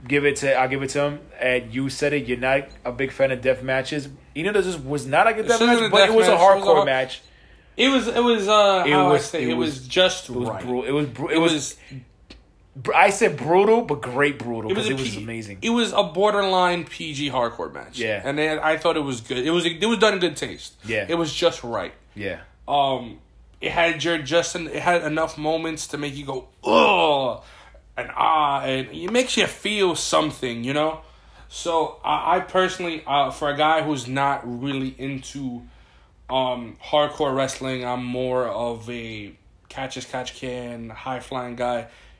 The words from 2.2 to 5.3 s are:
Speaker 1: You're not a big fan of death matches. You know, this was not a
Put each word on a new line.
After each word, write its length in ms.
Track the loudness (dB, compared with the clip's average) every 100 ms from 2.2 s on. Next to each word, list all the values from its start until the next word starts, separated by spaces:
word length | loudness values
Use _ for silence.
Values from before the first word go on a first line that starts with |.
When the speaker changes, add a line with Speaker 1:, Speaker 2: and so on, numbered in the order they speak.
| -2
Speaker 1:
You're 100 | -2
not 300 | 0 0 -2 -8
a 80 | -10
big 180 | -4 -6
fan 200 | 0 0
of 80 | 2
death 220 | 0 0
matches. 460 | 0 -2 -2 -6 -8 -14 -14
You 80 | -6
know, 100 | 0 0
this 160 | 0 -4
was 300 | -4 -6 0
not 220 | 4
a 40 | 4